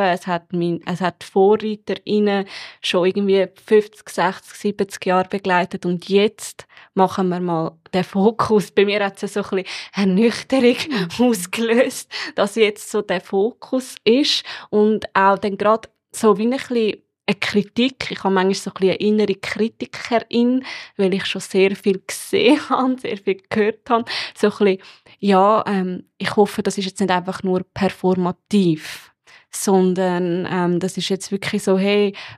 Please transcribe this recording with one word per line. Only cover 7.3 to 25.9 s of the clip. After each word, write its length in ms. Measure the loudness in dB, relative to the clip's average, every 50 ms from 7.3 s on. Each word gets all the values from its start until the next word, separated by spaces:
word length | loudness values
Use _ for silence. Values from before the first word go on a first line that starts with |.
| -2 -2
mal 320 | -2 -2 -2 -2 -4 -4 -8 _ _ -6 -4
den 120 | -4 -4
Fokus. 640 | -2 0 2 2 2 2 2 0 2 2 2 2 2
Bei 160 | _ 2 2
mir 180 | 2 2 0 -2
hat 180 | -2 -4 -6 -10
es 120 | -6 -6
so 60 | -6 -6
ein 80 | -4
bisschen 160 | -4 -6 -6 -6 -12 -12 -14 -10 -4
Ernüchterung 840 | 0 2 2 4 4 4 2 2 0 -6 _ 0 4 4 4 2 2 -2 -4 -4 -4 -4 -4 0 2
<laughs> 0 |
ausgelöst, 920 | 2 2 2 0 -2 -8 -4 -4 -2 0 2 2 2 2 0 -8 -14 _ -10 -10 -10 -8 -2
dass 200 | -2 -2 -2 2
jetzt 360 | 2 2 2 0 -4 -12 -6
so 120 | -4 -4 -4
der 180 | -2 -4 -6
Fokus 760 | -6 -4 -2 0 0 0 -2 _ -10 -4 -4 -4 -4 -6 -16 -4 _
ist 380 | 2 4 4 4 0 -2 -4 -4 -8 -14 -16 -14 -2
und 340 | 2 2 4 4 2 0 -4 -4 0
auch 220 | 2 4 4 2 2
dann 200 | 0 -4 -4 0
gerade 320 | 2 2 2 2 0 -10 _ _ _ _ -10
so 260 | 0 4 4 4 4
wie 60 | 2
ein 60 | -2 -2
bisschen 420 | -4 -6 -4 -2 0 0 0 -2 -6 _ _ _ _ _ -4
eine 60 | -4 -2
Kritik. 720 | -2 -2 0 0 -2 0 _ 0 0 0 0 _ -10 -10
Ich 140 | -10 -6 -2
habe 80 | 0 0
manchmal 200 | 2 2 2 0
so 160 | -2 -6 -10
ein 40 | -6
bisschen 140 | 0 0 0
eine 120 | 0 2
innere 340 | 0 0 2 2 2 0 -2
Kritikerin, 1300 | -4 -4 -10 -4 -2 -4 -4 -4 _ -14 -12 -12 -14 -8 -2 -2 -2 -2 0 0 2 2 2 2 0 -2 -6 -14 -14 -16 -18 _
weil 160 | -2 0 0 0
ich 140 | 0 -4
schon 160 | -4 -8 -8 -10
sehr 340 | -2 2 2 2 2 2
viel 260 | 0 0 -2 -2 -2 -4
gesehen 520 | -10 -12 -12 -10 -4 -2 2 4 4 4 4 2
<laughs> 40 | -2
habe, 280 | -2 0 0 0 -2 -2
sehr 200 | -4 -8 -10 -6
viel 240 | -4 -4 -4 -4 _ _
gehört 380 | -2 0 0 0 -2 -4 _ 0
habe. 160 | 0 0 0 -2 -8 -8 -8 -10 -6
So 120 | 0 0
ein 60 | 0 2 2
bisschen, 200 | 2 2 2 0 -4 -16 -20 _ _ -20 -16 _
ja, 440 | 0 2 4 6 6 6 4 2 2
ähm, 380 | 0 -2 -2 -2 -4